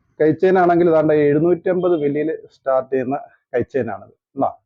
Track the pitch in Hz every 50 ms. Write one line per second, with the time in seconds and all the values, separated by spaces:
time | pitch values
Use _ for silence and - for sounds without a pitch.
0 | _ _ _ - 156 156 151 160 190 190 185 190 175 175 170 170 175 170 160 156
1 | 151 156 151 151 147 143 147 156 160 175 175 170 - 185 180 180 180 180 175 156
2 | 147 143 139 147 151 160 156 - - - _ _ _ 139 131 131 127 135 135 131
3 | 127 127 135 - - - _ _ _ _ - 123 113 - - 135 113 107 98 98
4 | 101 - _ _ _ _ _ 139 123 98 - - _